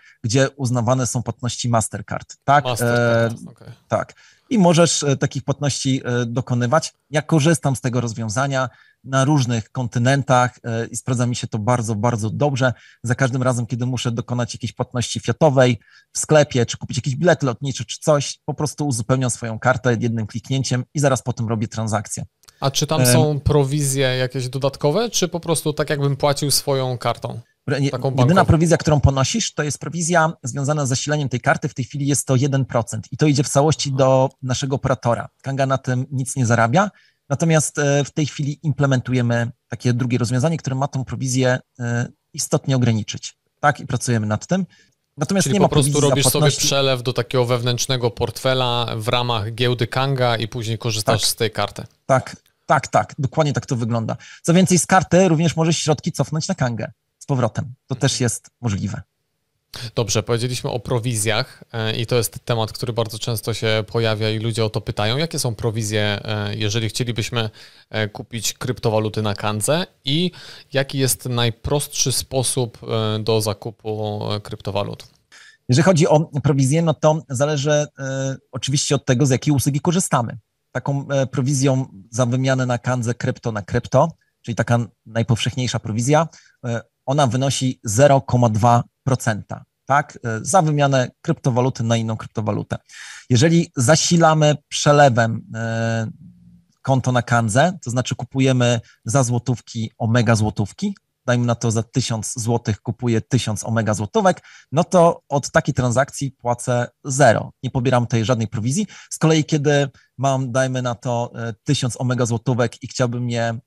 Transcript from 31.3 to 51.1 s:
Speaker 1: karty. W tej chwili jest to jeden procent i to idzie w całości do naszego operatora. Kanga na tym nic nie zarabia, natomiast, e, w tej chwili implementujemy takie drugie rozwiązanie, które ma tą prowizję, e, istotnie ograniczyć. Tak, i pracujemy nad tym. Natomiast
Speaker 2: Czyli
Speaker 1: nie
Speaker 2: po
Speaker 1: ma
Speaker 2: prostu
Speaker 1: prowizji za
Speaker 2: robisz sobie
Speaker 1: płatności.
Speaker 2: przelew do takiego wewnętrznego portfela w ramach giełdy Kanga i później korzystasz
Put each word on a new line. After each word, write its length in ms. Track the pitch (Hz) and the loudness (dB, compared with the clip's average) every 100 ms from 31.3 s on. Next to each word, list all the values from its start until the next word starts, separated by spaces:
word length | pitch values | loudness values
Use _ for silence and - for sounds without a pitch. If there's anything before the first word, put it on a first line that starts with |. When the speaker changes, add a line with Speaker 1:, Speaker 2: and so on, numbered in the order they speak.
| 123 | -2
Speaker 1:
karty. 300 | - - 151 | 0 0 -2
W 40 | |
tej 120 | - 120 | -6 -8
chwili 220 | 143 139 | -4 -2
jest 200 | 143 - | -2 0
to 80 | 131 | 2
jeden 300 | 143 135 127 | 2 0 0
procent 420 | 120 113 110 - | -2 -4 -8 -8
i 60 | - | 0
to 80 | 156 | 2
idzie 160 | 139 | 2
w 60 | 135 | 2
całości 420 | 139 151 147 147 | 2 2 0 -2
do 360 | 131 131 131 135 - | 2 4 4 2 -2
naszego 340 | 131 123 135 139 | -6 -4 -4 -4
operatora. 540 | 131 131 120 117 - _ | -2 -2 0 -2 -4 _
Kanga 240 | 131 135 135 | -8 -2 0
na 120 | 131 | 0
tym 280 | - 123 139 | -2 -4 -2
nic 240 | 135 131 135 | -6 -6 -2
nie 100 | 113 | 2
zarabia, 460 | 113 113 156 202 _ _ _ - | 4 4 2 0 _ _ _ -6
natomiast, 500 | 139 165 160 - - | -2 2 2 2 -2
e, 240 | 143 143 | 0 2
w 80 | 135 | 0
tej 140 | - 143 | -2 -4
chwili 340 | - 143 147 | -4 -6 -4
implementujemy 880 | 160 131 139 127 123 127 120 117 117 - - | -4 0 2 2 0 0 2 0 -2 -8 -14
takie 260 | 120 123 | -4 0
drugie 240 | 120 127 120 | 0 0 0
rozwiązanie, 400 | 117 123 156 165 | 0 0 0 -2
które 180 | - 131 | -4 -4
ma 120 | 143 | -4
tą 180 | 135 123 | -4 -6
prowizję, 540 | 117 131 127 127 127 - - | -6 -2 2 2 0 -4 -8
e, 280 | 120 120 123 _ _ | -4 -4 -4 _ _
istotnie 420 | 151 - 147 - 131 | -10 -2 -2 0 2
ograniczyć. 640 | 117 110 101 - - _ _ - | 2 0 -2 -10 -12 _ _ -2
Tak, 200 | 147 143 | 0 0
i 80 | - | -4
pracujemy 400 | 123 - 117 107 | -4 -2 -2 0
nad 200 | 107 - | -4 -2
tym. 180 | 185 180 _ _ _ _ - | -2 -2 _ _ _ _ -8
Natomiast 260 | - 196 | -2 0
Speaker 2:
Czyli 100 | 143 | 2
Speaker 1:
nie 60 | 202 | 2
Speaker 2:
po 40 | |
Speaker 1:
ma 60 | 151 | 4
Speaker 2:
prostu 220 | 147 135 | 4 2
Speaker 1:
prowizji 100 | 143 | 2
za 80 | 143 | 2
Speaker 2:
robisz 160 | 135 131 | 4 2
sobie 60 | |
Speaker 1:
płatności. 360 | 147 147 - - | 4 2 2 0
Speaker 2:
przelew 360 | 139 135 127 | 2 2 0
do 100 | 120 | -2
takiego 320 | - 120 131 120 | -4 -2 0 2
wewnętrznego 640 | 123 123 123 - 127 120 | 0 0 -2 -2 -2 -2
portfela 760 | - 117 - 131 131 123 120 117 113 | -2 -6 -2 0 0 0 -2 -2 -4
w 100 | 110 | -2
ramach 480 | 123 123 117 104 113 | -2 0 -2 -4 -2
giełdy 320 | 123 120 117 | 0 0 -2
Kanga 480 | 127 135 131 123 117 | 0 0 2 2 0
i 100 | 113 | -2
później 300 | 123 110 113 | -6 -6 -4
korzystasz 440 | 120 107 120 | -4 -2 0